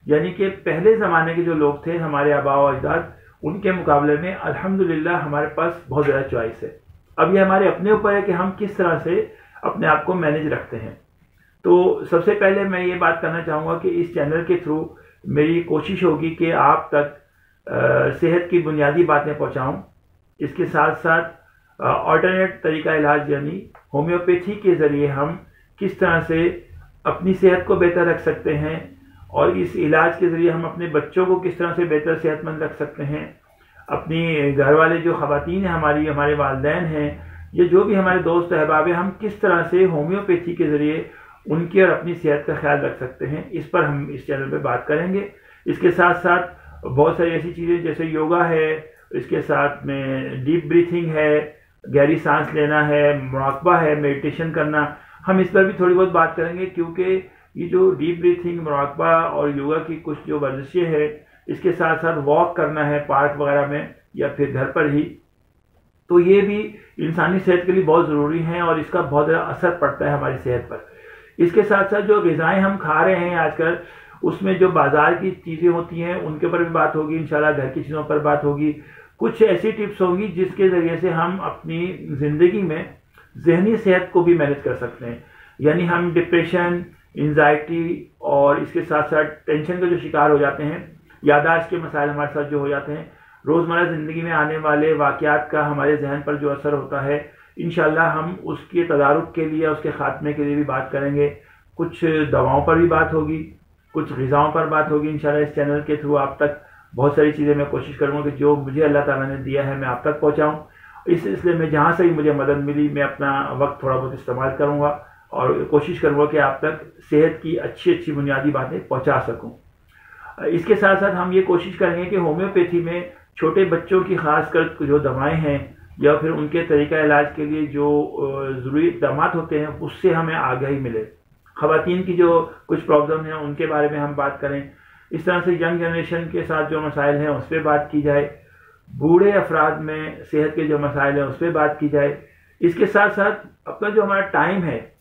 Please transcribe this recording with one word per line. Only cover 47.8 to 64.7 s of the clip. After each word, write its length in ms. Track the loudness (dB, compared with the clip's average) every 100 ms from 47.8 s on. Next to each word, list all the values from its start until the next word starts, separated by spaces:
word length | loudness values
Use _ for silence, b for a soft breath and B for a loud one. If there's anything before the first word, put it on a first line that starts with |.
जैसे 220 | -2 -4
योगा 380 | -4 -2 0 0
है, 500 | 2 0 0 -4 -10 b b
इसके 260 | -10 -4 -6
साथ 440 | -2 0 0 -4
में 580 | -8 -6 -4 -6 -6 -6
deep 200 | -2 -2 4
breathing 400 | 2 4 -2 -2
है, 540 | 0 2 2 0 b b b -2
गहरी 280 | 2 4 2
सांस 360 | 2 0 0
लेना 280 | 0 2 2
है, 400 | 2 4 4 2
मुराकबा 560 | -4 -4 -2 0 2 4
है, 180 | 2 2
meditation 500 | 0 -2 -4 -4 -4
करना, 460 | -2 0 0 -2 B B B
हम 140 | 0 2
इस 100 | 4
पर 140 | 4
भी 80 | 2
थोड़ी 200 | 2 4
बहुत 140 | 4 4
बात 260 | 2 0 0
करेंगे, 280 | -4 -4
क्योंकि 640 | -6 -4 -4 -2 -2 -2 -4 B B -10
ये 100 | -2
जो 240 | 4 4
deep 280 | 4 -2 2
breathing, 400 | 2 2 -2 -4
मुराकबा 540 | -2 -2 -2 0 4 4
और 320 | 2 0 -2 -2
yoga 200 | -2 -2
की 180 | -2
कुछ 220 | -8 -8 -10 -6
जो 120 | -4
वर्जिशें 460 | -2 -6 -4 -2
हैं, 420 | 0 0 0 -4 b b -10
इसके 240 | -2 -2
साथ 260 | 2 0 0
साथ 200 | -2 0
walk 380 | 2 2 2 0
करना 260 | -2 0
है 160 | -2 -2
park 400 | 0 0 0 0
वगैरह 280 | 0 0 0
में 280 | -4 -8 -16 _
या 120 | -6 -6
फिर 240 | -2 -2
घर 140 | -2
पर 240 | -2